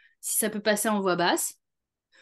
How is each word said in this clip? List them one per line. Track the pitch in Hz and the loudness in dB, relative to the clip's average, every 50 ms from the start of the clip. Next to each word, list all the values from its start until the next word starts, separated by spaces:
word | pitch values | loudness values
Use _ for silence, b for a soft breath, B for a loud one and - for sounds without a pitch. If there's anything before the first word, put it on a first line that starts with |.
| b b b b | b b b b
si | b - - | b -4 -2
ça | - 226 214 | -2 -2 -2
peut | 220 208 | -2 -2
passer | 214 220 208 208 - 220 | 0 0 0 2 0 0
en | 214 202 | 0 0
voix | 190 185 175 | 2 2 2
basse. | 175 170 190 294 339 - - - _ _ _ _ _ _ _ _ _ _ _ b b | 2 2 2 2 0 -2 -6 -8 _ _ _ _ _ _ _ _ _ _ _ b b